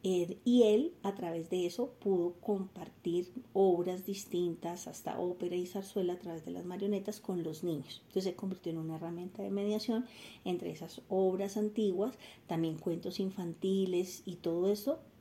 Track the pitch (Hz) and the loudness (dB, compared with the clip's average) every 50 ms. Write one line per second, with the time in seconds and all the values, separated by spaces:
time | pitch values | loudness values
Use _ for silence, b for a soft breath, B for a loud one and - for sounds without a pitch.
0 | - 190 185 180 175 170 190 - - 240 240 247 233 214 214 226 294 349 - - | 2 2 2 2 2 0 -4 -2 2 6 8 8 10 10 8 6 4 2 -4 -4
1 | - 196 196 - 180 170 165 165 165 - 185 185 175 175 - - 240 - - - | -4 -4 -2 -2 -4 -4 -4 -4 -4 -2 0 0 0 0 0 -2 -4 -4 -6 -2
2 | - 202 190 180 170 175 175 - - - 208 190 190 190 - 180 175 - - - | 2 2 4 4 4 0 -2 -4 -2 -2 0 0 -2 -6 -8 -12 -12 -12 -14 -6
3 | - 175 170 180 180 - - 262 - - - 196 196 190 175 170 175 185 185 185 | -2 0 0 0 -2 -2 -10 -14 -14 -2 4 6 8 8 6 4 2 0 -2 -4
4 | 190 - 196 - - - - 175 175 175 165 - - 170 175 180 - 165 156 - | -4 -6 -6 -6 -6 -4 -2 0 0 0 -2 -4 -6 -8 -8 -8 -10 -12 -14 -8
5 | - - - - 180 180 180 180 180 175 180 180 180 180 - 202 196 - - 208 | -6 -6 -2 -2 -2 -2 -2 -2 -4 -2 -2 -2 -4 -4 -6 -6 -8 -4 -2 0
6 | 185 175 180 175 - 170 165 160 160 170 175 175 170 175 180 185 196 202 208 190 | 0 0 -2 -4 -6 -10 -10 -8 -8 -8 -8 -8 -6 -6 -6 -2 0 0 0 0
7 | 196 214 214 - - - 185 175 165 160 156 - - 175 160 135 131 - - - | -2 -4 -8 -6 -6 -4 -2 -2 -2 -4 -4 -4 -2 -2 -2 -2 -4 -10 -14 -18
8 | - - - 190 185 190 180 - - 190 185 180 - 170 165 160 160 160 160 160 | -18 -4 -4 -2 -2 0 -4 -2 -4 -4 -6 -4 -4 -6 -4 -4 -4 -4 -6 -6
9 | 165 165 170 170 180 185 - - 196 202 196 202 202 208 214 214 - - 226 226 | -6 -6 -6 -8 -8 -10 -8 -8 -6 -4 -2 0 0 0 0 0 0 0 0 0
10 | 247 B B B B B B B B 185 180 175 - 170 156 - 165 160 - - | -2 B B B B B B B B -2 -2 -2 -2 -6 -8 -8 -10 -12 -12 -16
11 | - - 196 190 190 190 185 185 196 202 196 214 214 214 214 233 214 202 180 185 | -6 -2 2 4 4 4 4 2 -2 -2 0 0 0 0 2 2 2 2 4 2
12 | 202 254 - B B B B B B - 175 165 165 160 160 156 - 185 165 170 | 0 0 -2 B B B B B B -4 0 0 2 0 0 -2 -2 -2 -2 -2
13 | - 190 190 - 196 190 190 - 175 170 165 - - 190 190 196 190 185 180 180 | -4 -6 -2 -2 -2 -2 -2 -4 -6 -6 -4 -2 2 2 4 4 4 4 2 0
14 | 190 185 - - - 190 175 - - 170 165 175 180 196 208 208 - 269 311 320 | 0 0 -6 -10 -10 -10 -10 -4 -2 0 2 4 4 2 2 2 2 -2 -2 -2
15 | - - - - | -4 -20 -20 -20